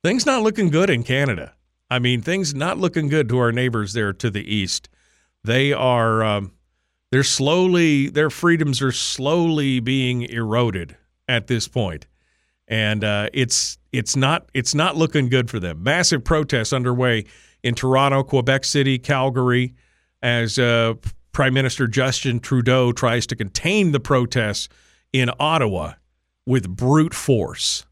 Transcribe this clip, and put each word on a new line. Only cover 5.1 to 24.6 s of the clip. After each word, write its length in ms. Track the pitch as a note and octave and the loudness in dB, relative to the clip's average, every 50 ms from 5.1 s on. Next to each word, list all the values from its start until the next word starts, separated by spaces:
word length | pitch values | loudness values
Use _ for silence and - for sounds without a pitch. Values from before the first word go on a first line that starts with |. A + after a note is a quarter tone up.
| _ _ _ _ _ _ | _ _ _ _ _ _
They 300 | - A2 A#2 C3 C#3 C#3+ | -4 0 0 2 2 0
are, 500 | C#3 - C3 B2+ B2 A#2+ A2+ A2+ A2 A2 | 0 0 2 2 2 2 2 2 2 2
um, 300 | A2 G#2+ G#2 G2+ G2 F#2+ _ _ _ _ _ _ _ _ _ _ _ _ | 2 0 0 -2 -4 -8 _ _ _ _ _ _ _ _ _ _ _ _
they're 140 | - C3+ C#3 | 0 2 2
slowly, 840 | - - - C3 C#3+ E3 F3+ F#3 F#3 F3 F3 E3+ D#3+ D3 C#3 C3+ - | 2 0 0 0 2 2 2 4 4 4 4 4 4 4 2 0 0
their 200 | - D3 D#3 D3+ | 0 0 0 0
freedoms 540 | - - - E3+ E3+ D#3+ D#3+ C#3+ C3 A#2 | -2 0 2 2 4 4 2 0 0 0
are 100 | C#3 C3 | 0 -2
slowly 880 | B2 - - - - - C3 C#3+ D#3+ F3 E3 E3 D#3+ D3+ C#3+ C#3 C3 B2+ | -2 -2 -4 -6 -6 -4 -2 0 0 2 2 2 0 0 0 0 0 -2
being 420 | A2+ B2+ C3+ C3+ C3 B2 B2 B2 | 0 0 0 0 0 0 -2 -4
eroded 760 | A#2+ - A2+ A#2 A2+ G#2+ G#2+ A#2+ B2 A#2 F#2 F2+ E2+ D2 - _ _ _ _ _ _ | -6 -6 -6 -6 -4 0 0 2 0 0 -2 -4 -8 -10 -16 _ _ _ _ _ _
at 200 | - B2+ A#2 G#2+ | -2 -2 -2 0
this 200 | - B2 A2+ - | -2 -2 -2 -2
point. 400 | - _ B2+ G#2+ F#2 D#2+ D2 - _ _ _ _ _ _ _ _ _ _ _ _ _ | -4 _ -2 -2 -2 -4 -8 -14 _ _ _ _ _ _ _ _ _ _ _ _ _
And, 340 | A2 A2 A2 G#2 G#2+ G#2+ | -2 -2 0 0 0 0
uh, 280 | G#2 G#2 G#2 G#2 G#2 - | 0 0 0 -2 -2 -2
it's, 460 | - C3 B2+ A#2+ - - - - - _ _ _ | -2 -2 -2 0 0 -2 -4 -4 -8 _ _ _
it's 240 | - B2 A2 - - | -6 -6 -4 -2 -2
not, 340 | C3+ C3+ C3+ D#3+ - - _ | 0 2 0 0 -2 -4 _
it's 220 | _ C3+ B2 - - | _ -4 -4 -2 0
not 220 | D3 D#3+ F#3 C#3+ | 0 0 0 0
looking 320 | D#3 D#3+ - - D3 C3 B2 | 0 -2 0 2 0 0 2
good 200 | C3 B2+ B2 A2+ | 2 0 0 0
for 100 | - G#2+ | -4 -6
them. 240 | F2+ F2 D#2+ D#2+ | -4 -6 -6 -4
Massive 400 | F2 B2+ D3+ F3 - - E3+ C3+ | -2 0 0 2 2 0 0 0
protests 500 | A2+ - E3 D3+ D3+ C#3 D3 B2 A2 - | 0 0 0 0 0 0 -2 -2 -2 -2
underway 520 | C#3 B2+ B2 B2 B2 B2 B2+ B2 A#2 A2 G#2 - - - _ _ _ _ | -2 -2 0 0 0 0 2 0 0 0 -4 -8 -18 -20 _ _ _ _
in 120 | - A#2+ A#2+ | -4 -4 -2
Toronto, 480 | - - C3 C3 C3 C#3 C#3 C3+ C3+ | 0 0 2 2 4 4 4 2 0
Quebec 420 | C3+ - C#3+ C3+ A#2+ C3+ C3+ C3+ - | 0 2 0 0 2 2 0 0 0
City, 340 | - - D3 C#3 C3+ C3+ B2 | -2 0 0 2 2 0 -2
Calgary, 760 | - - C#3+ C3 B2+ C3+ A#2+ C3+ B2+ B2 B2 B2 B2 B2 B2 _ _ _ _ _ _ _ _ _ | 0 -2 0 0 0 0 0 0 2 2 2 2 0 -2 -6 _ _ _ _ _ _ _ _ _
as, 360 | - B2 A#2+ A#2 A#2 A2 - - | -2 0 0 0 0 -2 0 0
uh, 360 | B2 A#2+ A#2 A#2 A2+ A2+ A2+ - - - - - _ _ | 2 2 2 2 2 0 -2 -4 -8 -12 -12 -12 _ _
Prime 220 | - - C#3 C3 B2+ | -2 0 0 2 2
Minister 320 | C3+ C3 B2+ - - C3+ | 0 0 0 0 -2 -2
Justin 520 | A2+ G#2+ C3+ C3 C3 B2 - - C#3 A#2+ A#2 | 0 0 0 0 0 -2 -2 -2 -2 -2 -2
Trudeau 540 | - - C3+ B2+ A#2 B2+ B2+ C3 B2 A#2+ | -2 0 0 2 2 4 4 4 4 2
tries 340 | A#2+ - - A#2+ A#2 A#2+ A#2 - | 0 0 0 0 0 0 -2 -4
to 60 | A#2+ | -6
contain 580 | - G#2+ F#2+ _ - - E3+ G3 G#3+ G3 E3+ | -6 -6 -6 _ -2 -2 2 2 4 2 2
the 80 | C#3+ C3 | 2 0
protests 680 | - - C#3+ B2+ B2 A#2+ - C3 A2+ G#2 G2+ - | 0 2 2 2 2 0 0 -2 0 0 -2 -6